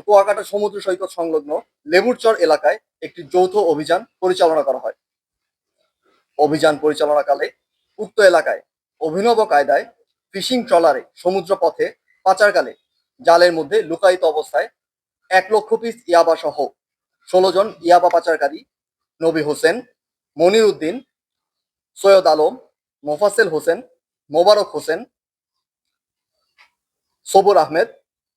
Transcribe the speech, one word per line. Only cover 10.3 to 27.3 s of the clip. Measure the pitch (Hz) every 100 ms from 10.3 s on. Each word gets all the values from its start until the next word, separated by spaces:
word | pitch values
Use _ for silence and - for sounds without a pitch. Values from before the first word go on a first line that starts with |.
ফিশিং | 196 180 254
ট্রলারে | - 175 165 131 - _
সমুদ্র | 175 190 175 190
পথে | 170 - 165 - _ _ 190
পাচারকালে | 190 208 180 127 - _ _ _ _
জালের | 165 170 175
মধ্যে | 165 143 220
লুকায়িত | 160 165 185 185
অবস্থায় | 170 151 - 147 220 _ _ _ _ _ -
এক | 185 190
লক্ষ | 214 214 226
পিস | 233 220 -
ইয়াবা | 170 165 156
সহ | 151 - 127 _ _ _ _ _ _
ষোলো | 180 185
জন | 175 214 -
ইয়াবা | 165 175 175
পাচারকারী | 170 170 156 143 156 _ _ _ _ _ -
নবী | 165 156
হোসেন, | 147 139 160 226 - _ _ _ _ 143
মনির | 175 220 214
উদ্দিন, | 147 156 240 - _ _ _ _ _ _ _ _ -
সৈয়দ | 196 190 175
আলম, | 156 156 127 _ _ _ _
মোফাসেল | 143 151 202 214 196
হোসেন, | 156 165 175 - _ _ _ -
মোবারক | 151 185 208 196
হোসেন, | 151 147 165 254 _ _ _ _ _ _ _ _ _ _ _ _ _ _ _ _ _ _ _ _ _
সবুর | -